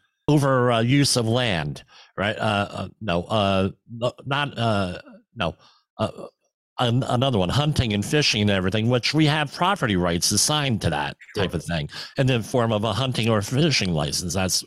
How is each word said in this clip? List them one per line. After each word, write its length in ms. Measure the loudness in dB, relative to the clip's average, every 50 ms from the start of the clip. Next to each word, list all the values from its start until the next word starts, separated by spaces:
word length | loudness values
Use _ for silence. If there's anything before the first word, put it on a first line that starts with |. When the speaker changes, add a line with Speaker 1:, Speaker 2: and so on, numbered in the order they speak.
| _ _ _ _ _ 2
Speaker 1:
over, 420 | 2 4 4 4 2 4 4 4
uh, 100 | 4 2
use 360 | 2 4 4 4 4 4 2
of 100 | 0 2
land, 560 | 2 2 2 2 2 0 0 -2 -4 -6 -8 -12 _ -20 -20 -20 -14 _
right? 220 | -4 -2 -2 -2 -2
Uh, 300 | -2 0 0 0 -2 -2
uh, 180 | -4 -8 -10 -10 -12 _
no, 240 | -4 -2 -2 -2 -2
uh, 460 | 0 0 0 2 2 2 2 2 0 -2 -6 _ -18
no, 220 | -8 -6 -4 -4 -4 -6 -6
not, 320 | -6 -4 -4 -4 -4 -4
uh, 440 | -2 -2 0 0 0 -2 -2 -6 -8 -14 -18 -20 -20 _ _ _
no, 220 | -6 -4 -4 -6 -8 -14 -20 _ _ _ _ _ -6
uh, 120 | -6 -6 -6 -10 -16 -18 -18 _ _ _ _ _ _ _ _ -2
an-, 240 | 0 0 2 0 0
another 360 | 0 0 0 2 2 2 2
one, 100 | 2 2
hunting 440 | 2 0 0 2 0 0 0 0 0
and 120 | -2 -2
fishing 380 | 0 0 0 2 2 2 2 2
and 80 | 2
everything, 380 | 2 2 2 0 0 0 0 2
which 240 | 0 0 0 0 0
we 140 | 2 2
have 260 | 2 2 0 -2 -4 -4
property 440 | -2 0 0 0 0 0 2 2
rights 340 | 2 2 2 0 0 0 0
assigned 500 | 0 0 0 0 0 0 0 0 -2 0 0
to 80 | -2
that 260 | -2 -2 -4 -6 -8 -12 -18 -10 -6
Speaker 2:
Sure. 80 | -4 -4
Speaker 1:
type 120 | -2 -4
of 100 | -6 -6
thing 240 | -4 -4 -4 -6 -6 -10 -14 -16 -8 -4
in 120 | -2 0 0
the 120 | 0 0
form 300 | -2 -2 0 0 2 2
of 140 | 0 0 0
a 80 | -2 -2
hunting 360 | -2 -2 -2 -2 0 0 2
or 140 | 2 2 0
fishing 500 | 0 0 0 2 2 2 0 0 0 0
license. 420 | -2 -2 -2 -4 -4 -6 -4 -2
That's, 300 | -2 -2 0 -2 -4 -4